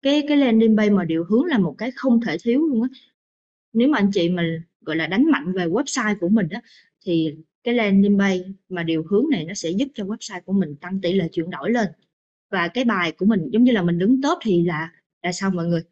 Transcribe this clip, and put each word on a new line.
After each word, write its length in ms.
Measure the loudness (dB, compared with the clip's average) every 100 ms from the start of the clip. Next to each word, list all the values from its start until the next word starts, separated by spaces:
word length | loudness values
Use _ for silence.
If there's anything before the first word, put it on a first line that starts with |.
Cái, 220 | 2 0 2
cái 80 | 2
landing 400 | 4 4 4 4
page 140 | 4
mà 140 | 2
điều 200 | 2 -2
hướng 200 | 0 0
là 140 | 2 0
một 160 | 0 -2
cái 120 | -8
không 300 | -4 0 2
thể 160 | 0 -4
thiếu 240 | -2 0 0
luôn 160 | 0
á. 60 | -4 -6 _ _ _ _ _ _ _
Nếu 160 | 0 2
mà 100 | 2
anh 120 | 2
chị 160 | 2 0
mà 140 | 0 -2 -4 -10 _
gọi 160 | -6 -4
là 100 | -2
đánh 240 | 2 2
mạnh 220 | 2 0
về 140 | -4 -2
website 500 | -2 -2 -4 -2 -2
của 80 | 0
mình 200 | 2 0
á, 120 | -6 -14 _ _ _
thì 360 | -4 -2 -2 -6 -18 _
cái 100 | -2
landing 440 | 0 2 4 4 4
page 260 | 2 -2 -6 -16 _
mà 140 | -8
điều 220 | -4 -4 0
hướng 140 | 0 0
này 140 | -2
nó 100 | -4
sẽ 160 | -8 -4
giúp 180 | -4 -4
cho 100 | -6
website 360 | -8 -8 -10 -14
của 120 | -4
mình 240 | -2 -2 -6
tăng 240 | -8 -4
tỷ 120 | 0
lệ 160 | 0 -2
chuyển 180 | -4 -6
đổi 200 | -6 -2
lên. 180 | -2 -2 -6 _ _ _ _ _
Và 180 | -4 -2
cái 160 | 0
bài 280 | 0 0 -2
của 140 | 0 0
mình 240 | 0 0
giống 140 | 2
như 80 | 4
là 100 | 4
mình 160 | 2 0
đứng 240 | 2 2
top 160 | 2 -2
thì 220 | 0 2
là, 280 | 2 -2 -8 _ _ _
là 100 | -8
sao 180 | -4 -4
mọi 160 | -2 -2
người? 160 | -2 -4